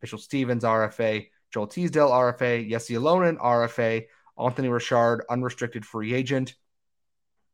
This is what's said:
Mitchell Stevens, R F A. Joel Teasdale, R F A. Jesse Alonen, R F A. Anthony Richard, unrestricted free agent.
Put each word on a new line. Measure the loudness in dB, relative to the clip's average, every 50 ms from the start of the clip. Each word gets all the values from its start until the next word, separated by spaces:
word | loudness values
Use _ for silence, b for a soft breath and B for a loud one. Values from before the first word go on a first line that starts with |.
Mitchell | -14 -12 -12 -14
Stevens, | -10 -6 -4 -2 -2 -2 -2 0 0
R | 0 2 2 0
F | 0 -2 -2
A. | 0 0 0 -2 -6 -10 _ _ _ _
Joel | -6 -6 -6 -4
Teasdale, | -4 -4 -4 0 2 4 4 6
R | 6 4 4 2 2
F | 0
A. | 0 0 0 -2 -2 -4
Jesse | -6 -6 -4 -4 -4
Alonen, | 0 2 2 4 4 4 2 0 0
R | 2 2 4 2 2
F | 0 0 0
A. | 0 0 0 -2 -4 b b b b b b -4
Anthony | -2 -2 0 0 -2 0
Richard, | -2 -2 0 2 2 4 4 4 2 0 -2 -4
unrestricted | -4 -4 -4 -4 -6 -6 -8 -8 -8 -12 -12
free | -10 -8 -6 -4 -2
agent. | -2 -2 -2 -2 -2 -2 -2 -4 -8 _ _ _ _ _ _ _ _ _ _ _ _ _ _ _ _ _ _ _